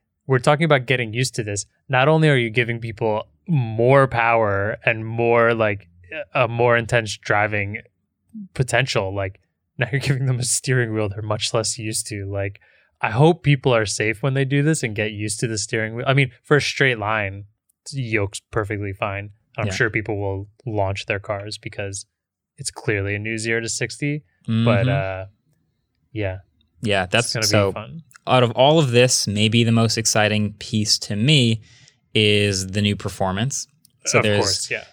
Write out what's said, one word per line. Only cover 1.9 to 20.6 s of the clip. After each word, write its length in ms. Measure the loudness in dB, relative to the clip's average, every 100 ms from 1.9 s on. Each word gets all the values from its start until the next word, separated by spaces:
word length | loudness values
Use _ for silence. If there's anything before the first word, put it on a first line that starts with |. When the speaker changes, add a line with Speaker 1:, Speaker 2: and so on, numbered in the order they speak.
| 2 4
Speaker 1:
only 220 | 4 4
are 80 | 4
you 120 | 2
giving 280 | 0 -2 -4
people 460 | -8 -4 -2 -2 -6 _ -2
more 580 | 0 0 2 4 6 4
power 720 | 2 2 2 2 0 -2 -2
and 200 | -2 -2
more, 480 | -4 0 2 4 4
like, 360 | 4 0 -2 -8 _ -14 -12 -4
a 140 | 0 0
more 300 | 2 2 2
intense 400 | 2 0 0 -4
driving 600 | 0 0 2 -2 -4 -8 -14 _ _ _ _ -18 -8
potential, 600 | -4 0 0 0 -2 -2
like, 260 | -4 -6 -8 _ _ _ -6
now 100 | -4
you're 100 | -2
giving 260 | -2 -2 0
them 120 | -2
a 60 |
steering 480 | -2 -2 0 0 0
wheel 140 | -2 -4
they're 140 | -4
much 300 | -6 -4 -2
less 240 | -2 -2 -4
used 280 | -6 -6 -6
to. 180 | -8 -6
Like, 340 | -6 -6 -8 _ _ _ _
I 100 | -2
hope 320 | 4 4 4
people 320 | 2 2 2
are 120 | 2 2
safe 360 | -2 -2 -2
when 120 | -2
they 100 | -2
do 180 | 0 0
this 200 | 0 0
and 120 | -2
get 180 | -4 -4
used 280 | -4 -6 -4
to 60 | -4
the 120 | -4
steering 360 | -4 -4 -4
wheel. 100 | -4 0
I 80 |
mean, 160 | 2 0 -4
for 120 | 0 2
a 40 |
straight 380 | 2 0 0 0
line, 460 | -2 -2 -2 -6 -14 _ _ _ -12
yoke's 500 | -8 -2 0 -2 -6 -8
perfectly 420 | -4 -4 -4 -6
fine. 380 | -6 -6 -6 -10 -16 _ -6
I'm 80 | -4
Speaker 2:
Yeah. 60 |
Speaker 1:
sure 180 | -2 -2
people 280 | -2 -4 -4
will 300 | -4 -6 -10 _